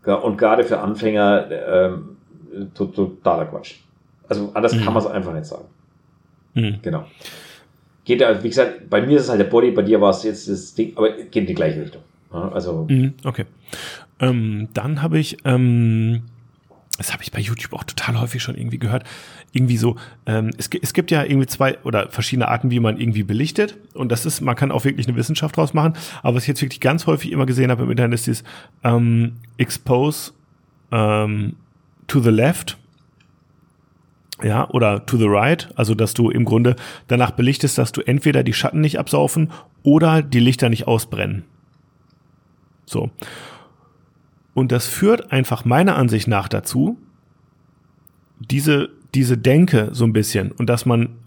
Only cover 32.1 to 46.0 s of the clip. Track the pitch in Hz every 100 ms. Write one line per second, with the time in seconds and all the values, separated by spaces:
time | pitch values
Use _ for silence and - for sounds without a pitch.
32.1 | 139 117 110 127 180 - - _ _ _
33.1 | _ _ _ _ _ _ _ _ _ _
34.1 | _ _ - 110 107 - 127 113 101 -
35.1 | 120 107 101 120 165 - - 110 107 110
36.1 | - 117 - 113 110 120 123 - - -
37.1 | 120 123 - 123 139 143 - 123 - -
38.1 | 135 151 135 123 107 - 151 151 - -
39.1 | 147 143 - 160 - - _ - 151 165
40.1 | 160 147 127 120 127 123 113 - 113 -
41.1 | 104 98 101 - _ _ _ _ _ _
42.1 | _ _ _ _ _ _ _ - 110 104
43.1 | - - - - - - _ _ _ _
44.1 | _ _ _ _ - 131 123 - - 202
45.1 | 233 - 131 131 120 117 127 190 156